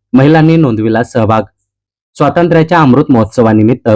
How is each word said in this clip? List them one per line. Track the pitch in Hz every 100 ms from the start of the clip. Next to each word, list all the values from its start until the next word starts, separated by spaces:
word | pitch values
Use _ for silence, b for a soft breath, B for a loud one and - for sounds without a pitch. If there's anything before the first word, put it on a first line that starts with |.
| _
महिलांनी | 127 143 160 156 165
नोंदविला | 139 107 113 110
सहभाग. | 123 123 107 110 104 _ _ _ _ _ _
स्वातंत्र्याच्या | - 143 175 175 165 160 170
अमृत | 139 120 151
महोत्सवानिमित्त | 120 104 - 113 110 107 123 117